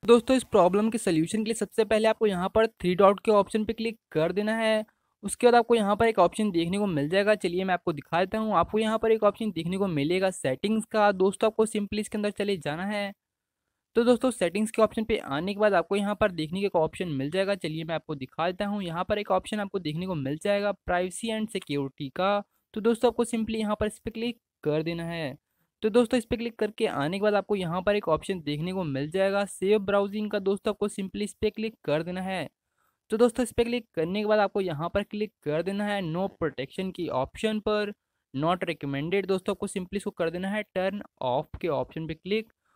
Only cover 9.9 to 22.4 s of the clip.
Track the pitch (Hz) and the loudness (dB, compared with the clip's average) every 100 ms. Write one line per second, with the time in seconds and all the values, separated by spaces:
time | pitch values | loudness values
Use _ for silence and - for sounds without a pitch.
9.9 | 156 143 180 190 185 135 131 202 220 - | 0 2 2 0 0 -4 -2 0 -2 0
10.9 | 220 208 190 190 196 220 220 220 214 202 | 2 4 4 2 2 0 2 0 0 -4
11.9 | 208 214 214 208 202 202 196 147 156 196 | -6 -4 -4 -4 -2 -2 -2 -4 -6 -4
12.9 | 208 202 202 _ _ _ _ _ _ _ | -4 -6 -10 _ _ _ _ _ _ _
13.9 | - 233 240 262 233 175 180 214 - 220 | 2 4 4 2 0 -2 0 -2 2 2
14.9 | 220 220 220 - 139 180 202 214 190 165 | 2 -2 -2 -2 -4 -4 0 4 4 2
15.9 | 196 202 208 214 175 156 185 202 180 160 | -2 -2 0 0 0 -4 -2 0 0 0
16.9 | - 185 139 139 180 196 202 165 156 165 | -2 -4 -4 -2 -2 0 -2 -4 -6 -6
17.9 | 160 - 151 131 - 170 185 202 208 180 | -6 -6 -10 -8 -4 -4 -2 -4 -4 -4
18.9 | 165 185 208 208 190 - 214 196 196 160 | -6 -2 -4 0 -2 0 -6 -4 -4 -4
19.9 | 151 185 170 135 151 202 202 202 196 - | -6 -4 -4 -4 -4 0 0 0 -6 -2
20.9 | 180 185 - 226 220 214 190 - 143 139 | -2 -2 -6 -6 -4 -4 -6 -4 -4 -4
21.9 | _ 139 - 190 202 | _ -10 -2 0 0